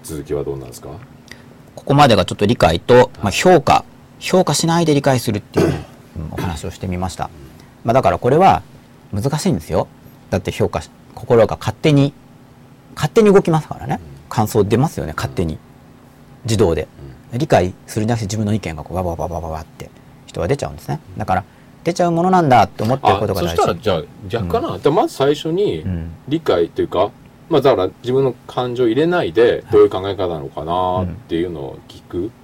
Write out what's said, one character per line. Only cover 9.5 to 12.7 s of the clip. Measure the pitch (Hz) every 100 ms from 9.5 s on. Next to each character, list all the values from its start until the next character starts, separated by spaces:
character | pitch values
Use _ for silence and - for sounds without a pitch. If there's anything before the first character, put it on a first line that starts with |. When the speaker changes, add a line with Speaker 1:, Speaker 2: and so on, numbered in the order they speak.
Speaker 2:
ん | 104
で |
す | -
よ。 | 82 - - - - -
だ | 95
っ |
て | -
評 | - -
価 | 87
し、 | - - - -
心 | - 120 104
が | 80
勝 | - -
手 | 160
に、 | 143 139 - - - - - -